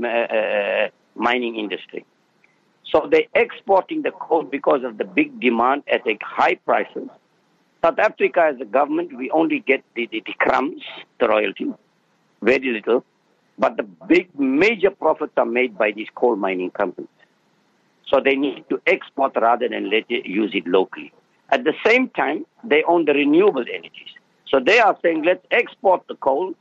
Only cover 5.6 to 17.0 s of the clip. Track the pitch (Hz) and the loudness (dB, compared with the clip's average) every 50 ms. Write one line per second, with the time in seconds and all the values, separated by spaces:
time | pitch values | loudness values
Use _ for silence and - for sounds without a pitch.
5.6 | 120 127 139 143 - - 120 113 - 113 107 - - - - 117 139 165 185 - | 2 2 0 0 -2 -2 -4 -2 -2 -2 -4 -4 -6 -8 -2 0 0 0 0 -2
6.6 | - - 120 107 101 - - - - - - _ _ _ _ _ _ _ _ _ | -2 -2 0 0 -2 -4 -10 -14 -14 -14 -18 _ _ _ _ _ _ _ _ _
7.6 | _ _ _ _ - 165 143 - 202 214 - - 208 185 - 185 165 156 139 123 | _ _ _ _ 0 0 2 2 0 0 0 0 -2 0 2 2 2 2 0 -2
8.6 | 131 101 101 135 147 143 156 170 175 160 135 120 135 - 156 160 165 156 151 135 | -6 -2 0 0 0 0 0 -4 -4 -6 -8 -10 -6 -2 0 0 0 0 -2 -2
9.6 | - - 135 131 - _ - 117 120 - - 110 - - - - - 131 127 127 | 0 0 0 0 -2 _ -10 -8 -8 -6 -8 -10 -10 -8 -6 -2 0 0 0 0
10.6 | 127 160 - - - - - - - _ _ - 123 107 107 107 107 98 95 - | 0 -2 -6 -10 -14 -16 -16 -18 -20 _ _ -2 0 2 2 2 0 -2 -4 -6
11.6 | - - - - _ _ _ _ _ _ _ _ _ _ _ - 104 104 131 143 | -8 -8 -8 -10 _ _ _ _ _ _ _ _ _ _ _ -2 0 2 2 2
12.6 | 131 131 117 107 - 113 117 127 - _ _ _ _ _ _ _ _ _ _ - | 0 -2 -4 -2 0 0 0 0 0 _ _ _ _ _ _ _ _ _ _ -2
13.6 | 123 127 117 131 123 101 87 - - - 165 180 185 _ - 143 139 131 131 151 | -2 -2 -2 -2 -8 -8 -10 -6 0 2 2 2 2 _ -4 -2 -2 0 2 2
14.6 | 185 220 233 180 175 196 - - 143 156 151 - 151 - - 135 120 117 117 123 | 2 2 2 2 0 -2 0 0 0 0 0 0 -4 -4 -2 -2 0 0 0 0
15.6 | 127 123 104 92 110 107 101 107 104 - - - 127 120 113 95 104 95 95 92 | -2 -2 -2 -2 -2 -2 -2 -4 -10 -12 -4 0 0 2 2 0 -2 -2 -2 -2
16.6 | 90 85 - - 101 90 - - | -4 -4 -4 -4 -4 -4 -4 -10